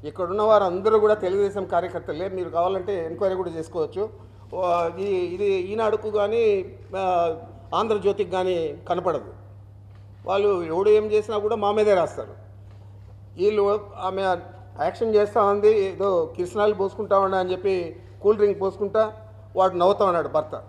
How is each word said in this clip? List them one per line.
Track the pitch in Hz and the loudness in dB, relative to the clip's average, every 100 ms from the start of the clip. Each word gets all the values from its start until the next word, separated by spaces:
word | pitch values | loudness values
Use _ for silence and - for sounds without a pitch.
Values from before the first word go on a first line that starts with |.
ఇక్కడున్న | 147 147 175 202 | -12 -6 -4 0
వారందరూ | 214 208 190 180 208 220 | 6 6 4 0 4 4
కూడా | 214 | 4
తెలుగుదేశం | 214 185 196 196 202 185 | 2 0 0 0 -2 -2
కార్యకర్తలే, | 175 175 175 - 151 190 | -2 -2 -8 -8 -6 -6
మీరు | 185 170 | -6 -4
కావాలంటే | 160 180 190 180 190 160 | -2 0 -2 -4 -6 -6
ఎంక్వైరీ | 165 196 185 | -2 -2 -2
కూడా | 175 | -4
చేసుకోవచ్చు. | 165 160 175 147 185 214 - - - - | -6 -8 -4 -4 -4 -6 -8 -20 -20 -12
ఓ, | 180 180 175 170 170 | -4 0 0 0 -4
ఈ, | 202 | -2
ఇది | 185 175 180 202 | -2 -2 -2 0
ఈనాడుకు | 190 180 214 220 - 220 | 0 -2 -2 0 -2 -2
కానీ, | 208 202 226 220 202 180 - - 190 | -2 0 2 2 0 -4 -14 -12 -4
ఆ, | 190 175 170 160 - - - 170 | 0 2 0 -2 -12 -20 -4 -2
ఆంధ్రజ్యోతికి | 220 208 190 196 180 | 0 0 0 0 -2
కానీ | 185 185 175 156 143 - | -2 0 -2 -4 -8 -4
కనపడదు. | 175 180 147 107 - - - - - - - - - - | -2 -2 -4 -8 -18 -20 -20 -20 -20 -20 -20 -20 -14 -4
వాళ్ళు | 196 202 185 | 0 2 0
ఎవడు | 165 165 202 | -2 0 4
ఏం | 214 214 | 4 4
చేసినా | 214 208 214 | -2 0 -2
కూడా | 208 226 | -2 0
మా | 202 | 0
మీదే | 208 208 | 2 4
రాస్తారు. | 190 156 - 104 - - - - - - - - - - 170 | 4 2 -4 -14 -16 -20 -20 -20 -20 -20 -20 -20 -20 -18 -2
వీళ్ళు, | 196 214 202 208 202 - | 0 2 2 0 -4 -8
ఆమె | 185 190 190 175 - - - - | -6 -2 -2 -2 -4 -18 -18 -4
యాక్షన్ | 160 - 226 208 | -4 -2 2 4
చేస్తా | 208 233 | 4 4
ఉంది, | 202 202 208 220 | 4 4 4 4
ఏదో | 196 170 196 180 160 - | 0 0 0 0 -2 -4
కిరసనాయిల్ | 180 208 208 196 | -6 0 0 2
పోసుకుంటా | 196 208 202 196 | -4 -4 2 2
ఉన్నా | 196 190 | 4 0
అని | 185 | -2
చెప్పి | 185 196 185 165 156 - - | -2 -2 -2 -4 -12 -20 0
కూల్ | 202 214 | 2 4
డ్రింక్ | 208 175 | 2 2
పోసుకుంటా | 190 185 202 220 220 - - - - - | -4 -4 -2 0 0 -4 -20 -20 -6 2
వాడు | 143 175 | 2 4
నవ్వుతా | 175 196 202 | 2 4 2
ఉన్నాడు | 170 143 | 2 0
భర్త. | 151 151 123 | -2 -2 -12